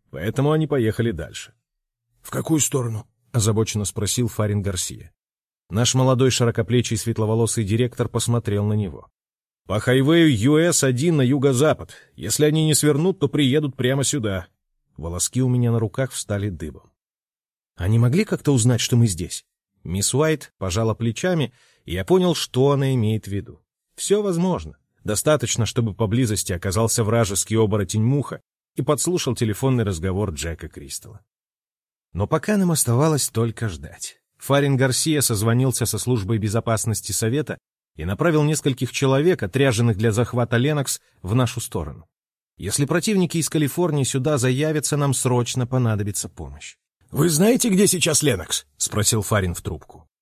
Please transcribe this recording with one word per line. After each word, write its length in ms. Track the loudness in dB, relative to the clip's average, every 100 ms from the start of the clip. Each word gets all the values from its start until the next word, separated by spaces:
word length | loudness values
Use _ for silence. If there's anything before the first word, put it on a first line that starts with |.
| _
поэтому 400 | -10 -6 -2 0
они 160 | 0 0
поехали 460 | 0 0 0 -2
дальше». 400 | -4 -10 -14 -18 _ _ _ _ _ _ _
«В 100 | -10
какую 280 | -8 -2 0
сторону?» 480 | 0 -2 -4 -8 -12 _ _
озабоченно 500 | -2 0 0 0 -2
спросил 440 | -4 -4 -4 -2 -2
Фарин 340 | -2 -2 -2
Гарсия. 500 | -2 -4 -6 -10 -20 _ _ _ _ _ -6
Наш 260 | -2 0
молодой 360 | 2 2 4 2
широкоплечий 680 | 2 0 0 0 0 0 -2
светловолосый 680 | -4 -2 0 0 0 0
директор 440 | -2 0 0 -2 -4
посмотрел 560 | -2 -2 -2 0 -2
на 100 | 0
него. 340 | -2 -2 -8 -18 _ _ _ _ _ -6
«По 140 | -4
хайвею 560 | 2 2 4 6 6 4
Ю 200 | 4 4
С 280 | 4 2
один 320 | 2 2 0 2
на 60 |
юго-запад. 720 | 2 2 2 4 2 0 -4 -18 -20
Если 300 | -12 -6 2
они 200 | 2 4
не 100 | 2
свернут, 440 | 2 2 2 0 0
то 100 | -2
приедут 480 | 0 2 2 -2 -2
прямо 280 | -2 0
сюда». 420 | -2 -2 -4 -4 -8 _ _ _ _ -12
Волоски 460 | -8 -6 -4 0
у 60 | 0
меня 240 | 2 2
на 80 | 0
руках 320 | -2 -4 -6
встали 360 | -6 -6 -4 -4
дыбом. 440 | -6 -10 -12 _ _ _ _ _ _ _ _ _ -6
«Они 220 | 0 2
могли 260 | 2 2
как-то 280 | 0 -2 0
узнать, 280 | 2 4 2
что 160 | 2 2
мы 120 | 2
здесь?» 360 | 0 -8 -10 -16 _ _ _
Мисс 320 | -8 -4 -2
Уайт 380 | 0 0 0 -6 -8
пожала 360 | -4 -2 -2
плечами, 580 | -2 -4 -2 -2 0 -2 _ _ _
и 80 | -8
я 120 | -6
понял, 300 | 2 2 2
что 360 | 0 -2 2 2
она 240 | 2 2
имеет 300 | 2 0 -2
в 80 | -4
виду. 300 | -8 -8 -16 _ _ _ -8
Всё 260 | 0 0
возможно. 540 | 0 0 0 -2 -6 -18 _ _
Достаточно, 640 | -6 -2 2 2 0 -2 -2
чтобы 260 | 0 -2
поблизости 600 | -2 -2 0 0 -2 -4
оказался 500 | -4 -2 0 0 0
вражеский 540 | 0 2 0 -2 -2 2
оборотень-муха 840 | 2 2 -2 0 0 0 -2 -10 _ _ _ -6
и 60 |
подслушал 520 | -2 0 0 -2 -2
телефонный 500 | -2 -2 0 0 0
разговор 460 | 0 -2 -4 -2 -4
Джека 380 | -4 -8 -8 -12
Кристалла. 560 | -16 -14 -16 -16 -20 _ _ _ _ _ _ _ _ _
Но 140 | -6 -2
пока 280 | -2 0 2
нам 140 | 2
оставалось 580 | 2 2 4 4 2 -2
только 400 | -2 -2 -2 -6
ждать. 520 | -8 -14 -14 -16 -16 _ _
Фарин 380 | 0 2 2 2
Гарсия 440 | 2 0 0 0
созвонился 640 | 0 0 2 2 2 0
со 140 | -2 -4
службой 400 | -2 -2 0 -2
безопасности 720 | 0 -2 0 -2 0 -4 -4
Совета 460 | -4 -2 -2 -4 -8 _ _ _ -10
и 80 |
направил 400 | -6 -2 2 2
нескольких 480 | 2 2 0 -2 -4
человек, 500 | 0 2 4 2 2
отряженных 540 | 0 0 2 4 2 2
для 140 | 2
захвата 440 | 2 0 0 0 2
Ленокс, 440 | 2 0 -2 -6 _ _
в 120 | -2
нашу 260 | 0 0 -2
сторону. 460 | -8 -8 -8 -10 -20 _ _ _ _ -10
«Если 280 | -6 -2
противники 540 | 0 0 2 2 2 0
из 100 | -2
Калифорнии 560 | 0 0 0 0 0
сюда 340 | 0 0 0 2
заявятся, 580 | 2 0 0 -2 -2 0
нам 160 | 0
срочно 540 | 0 0 0 0 -2 -2
понадобится 640 | 0 0 0 -2 -6 -8
помощь». 480 | -12 -14 -14 -20 -20 _ _ _
«Вы 180 | 0 2
знаете, 400 | 4 4 4 4
где 200 | 4 4
сейчас 340 | 4 2 2
Ленокс?» 440 | 2 0 -4 -8 -8 -8
спросил 460 | -4 0 0 0
Фарин 320 | 0 0 0
в 60 | -4
трубку. 460 | -8 -10 -14 -20 -20 _